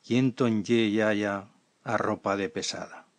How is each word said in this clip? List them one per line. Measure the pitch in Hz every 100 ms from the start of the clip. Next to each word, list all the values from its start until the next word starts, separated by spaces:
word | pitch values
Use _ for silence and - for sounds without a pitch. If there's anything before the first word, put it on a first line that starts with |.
Quién | - 120 131
tonlle, | 117 123 110 95 117 110
iaia, | 107 107 104 104 98 98 _ _ _ 131
a | 107
ropa | 98 101 104 101
de | 95
pesada? | 98 - 92 90 - -